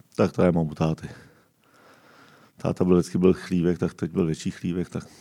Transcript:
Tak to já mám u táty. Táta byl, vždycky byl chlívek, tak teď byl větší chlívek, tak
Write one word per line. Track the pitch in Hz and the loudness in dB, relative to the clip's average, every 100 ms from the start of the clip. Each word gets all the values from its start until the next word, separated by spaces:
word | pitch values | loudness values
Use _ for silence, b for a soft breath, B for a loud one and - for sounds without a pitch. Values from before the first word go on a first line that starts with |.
| _ - | _ -2
Tak | 104 | 0
to | - | 2
já | 92 | 2
mám | 85 80 | 2 -2
u | |
táty. | 73 80 80 80 b b b b _ b b b b b b b b b - | -2 -2 -2 -8 b b b b _ b b b b b b b b b -8
Táta | 90 87 92 | -6 0 4
byl, | 90 | 4
vždycky | 82 90 | 4 2
byl | 90 | 4
chlívek, | 85 - 92 85 82 | 2 0 0 0 0
tak | 90 | -4
teď | - 80 | -4 -4
byl | 85 82 | -2 -2
větší | 78 95 | -2 -6
chlívek, | - 90 87 85 | -6 -6 -4 -6
tak | 82 - - | -8 -12 -16